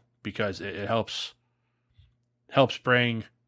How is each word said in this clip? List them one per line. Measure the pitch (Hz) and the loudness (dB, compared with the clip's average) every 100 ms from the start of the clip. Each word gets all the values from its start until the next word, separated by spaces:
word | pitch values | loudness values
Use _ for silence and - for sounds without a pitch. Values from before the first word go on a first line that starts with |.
| _ _ | _ _
because | 107 - 104 95 | -8 -4 -4 -4
it, | 98 | -8
it | 90 98 | -6 -2
helps, | 113 107 - - - _ _ _ _ _ _ _ _ _ _ _ | 0 0 -6 -8 -12 _ _ _ _ _ _ _ _ _ _ _
helps | 139 127 - | 4 4 2
bring | 127 123 120 113 - _ | 2 4 2 -2 -8 _